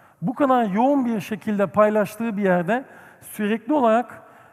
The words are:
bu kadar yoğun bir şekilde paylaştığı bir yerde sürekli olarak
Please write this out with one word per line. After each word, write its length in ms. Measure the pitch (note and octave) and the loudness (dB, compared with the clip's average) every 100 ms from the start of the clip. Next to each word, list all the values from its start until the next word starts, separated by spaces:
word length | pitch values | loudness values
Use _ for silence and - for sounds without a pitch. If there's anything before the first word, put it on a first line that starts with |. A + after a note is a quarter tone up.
| _ _ | _ _
bu 120 | E3+ | -6
kadar 300 | B3 C4+ B3 | 0 2 2
yoğun 400 | G#3+ G3 C4 C#4+ | 2 2 2 2
bir 160 | A#3+ A3 | 0 -4
şekilde 460 | - G#3+ G#3+ G3+ G3 | -6 -8 -4 -2 0
paylaştığı 720 | G#3 G#3+ G#3+ G3 - A#3 G3+ | 2 2 2 -2 -4 -6 0
bir 60 | |
yerde 420 | F#3+ F3+ E3+ B3 C4+ - - - | 2 2 0 -4 -6 -18 -20 -20
sürekli 520 | - - G#3 A3+ A#3+ | -14 -6 -4 -2 -2
olarak 500 | D4+ A#3 A3+ A#3+ - - - - | 0 2 2 -2 -10 -20 -20 -20